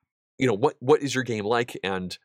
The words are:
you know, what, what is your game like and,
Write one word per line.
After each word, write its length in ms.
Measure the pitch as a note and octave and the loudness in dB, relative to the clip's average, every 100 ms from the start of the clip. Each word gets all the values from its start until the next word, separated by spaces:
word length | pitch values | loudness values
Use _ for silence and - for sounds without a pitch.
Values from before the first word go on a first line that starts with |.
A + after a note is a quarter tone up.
| _ _ _ - | _ _ _ -2
you 60 | C3 | 0
know, 80 | |
what, 220 | G2+ C#3+ - | 2 0 0
what 220 | B2 D3+ | 2 4
is 140 | C#3 B2+ | 4 -4
your 80 | |
game 220 | A#2+ G#2+ G2+ | -2 -4 0
like 320 | A#2+ A#2+ - | 0 0 -4
and, 340 | F#2+ F#2+ F#2 - | -6 -4 -6 -12